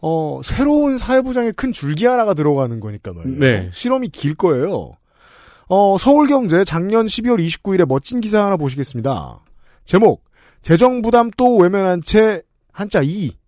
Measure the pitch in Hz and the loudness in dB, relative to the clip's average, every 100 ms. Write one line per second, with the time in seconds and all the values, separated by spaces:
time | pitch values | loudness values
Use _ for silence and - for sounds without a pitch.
0 | 156 165 156 135 135 - 277 294 294 262 | -2 -4 -4 -6 -6 -2 2 2 2 -2
1 | 214 262 262 247 233 - 262 - 143 151 | 0 0 0 -2 -2 -4 -6 -4 -4 0
2 | 233 247 220 165 151 143 127 117 107 104 | 2 2 0 0 0 0 -2 -4 -10 -12
3 | - 87 131 131 135 110 90 90 240 262 | -14 -10 -10 0 2 2 -2 -8 -2 -2
4 | 247 - 143 156 185 135 151 160 76 - | -4 -6 -6 0 0 0 -2 -4 -8 -16
5 | _ _ _ _ - _ _ 185 202 196 | _ _ _ _ -20 _ _ 2 2 2
6 | 247 285 294 277 226 165 190 160 180 220 | 4 4 4 2 2 2 0 -2 -2 0
7 | 220 - 233 233 165 160 - 190 160 131 | 0 -2 -2 0 0 -4 -4 0 2 0
8 | - 247 220 214 202 190 143 131 135 120 | -4 -6 -2 0 0 0 -4 -6 -8 -6
9 | 117 123 69 55 _ - _ _ - 180 | -4 -4 -8 -16 _ -20 _ _ 0 4
10 | 220 123 _ _ _ _ - 165 247 254 | 4 2 _ _ _ _ 0 4 4 2
11 | 220 240 233 - 247 240 175 196 190 180 | 0 2 0 0 2 4 4 4 0 -2
12 | 160 208 220 196 - _ _ - 202 190 | 0 2 2 0 -10 _ _ -12 -2 0
13 | 143 190 160 - | 0 -2 -6 -8